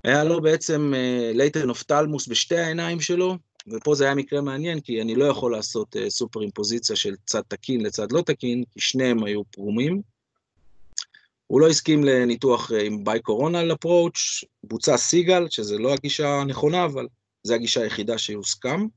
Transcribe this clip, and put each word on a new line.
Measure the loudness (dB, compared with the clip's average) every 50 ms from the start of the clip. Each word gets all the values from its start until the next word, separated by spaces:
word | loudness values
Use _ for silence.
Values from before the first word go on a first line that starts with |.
| 2
היה | 2 2 4 4
לו | 2 2 2
בעצם, | 4 2 2 2 2 0 0 2 2 2 0
אה, | 0 0 0 0 0 0 0 2
לייטן | 2 2 2 2 0 -2 -2
אופטלמוס | -2 -4 -2 0 2 2 2 0 -2 -6 -6 -2
בשתי | -2 -2 0 0 0
העיניים | 0 0 -2 -2 -4 -4 -4 -4 -4
שלו, | -2 -2 0 0 0 0 -2 -6 _ _ _ _ -14
ופה | -10 -10 -4 0 0 2
זה | 4 4
היה | 2 2
מקרה | 0 -2 -2 -2 -2
מעניין, | -2 -2 -4 -4 -4 -4 -4 -6
כי | -6 -4 -4 -2
אני | -2 0 2
לא | 4 4
יכול | 4 2 2 0 -2
לעשות, | -2 -2 -6 -4 -4 -6 -6 _ -4
אה, | -4 -4 -4
סופר | -4 -4 -6 -6 -4 -6
אימפוזיציה | -6 -6 -4 -6 -4 -4 -4 -2 -2 -2 -2
של | -2 -4 -4 -6 -8 _
צד | -4 -4 -4 -4 _
תקין | -12 -10 -4 -4 -2 -2
לצד | -2 -4 -4 -6 -6 -2
לא | -2 -2
תקין, | 0 0 -4 _ -2 -4 -4 -4 -6 _
כי | _ -6
שניהם | -4 -2 0 0 2 2 2 0 0
היו | -2 -2 -4 -6
פרומים. | _ -12 -10 -6 -4 -2 0 0 0 -2 -2 -6 _ _ _ _ _ _ _ _ _ _ _ _ -20 -20 -20 -20 -12 -12 -12 -12 _ _ _ _ _ _ _ _
הוא | _ 4 6
לא | 6 6
הסכים | 6 4 2 2 2 4 4
לניתוח, | 4 4 4 2 2 0 0 2 2 2 2 0 -2
אה, | -2 0
עם | 0 -2 -4 -4 -2
בייק-קורונל | -2 -2 -2 0 0 0 0 0 0 0 0 0 0
אפרוץ', | -2 -2 0 4 4 4 4 2 0 -4 -4 -4 -4 -8 -10 _ _ _ -12
בוצע | -8 -8 -2 2 2 2
סיגל, | 2 2 4 2 4 4 4 4 2 2 -2
שזה | -4 -6 -4 -4 -4 -2
לא | 0 0
הגישה | -2 -2 -2 -4 -4 -2 0 0
הנכונה, | 0 0 -2 -2 -2 0 0 2 2 2 0
אבל | 0 -2 -6 -10 -10 _ _ _ _ _ _
זה | _ 0 0
הגישה | 0 0 0 0 0
היחידה | 0 -2 -4 -4 -4 -4 -4 -4
שהוסכם. | -4 -6 -8 -8 -6 -6 -8 _ -4 -4 -2 -2 -4 -4 _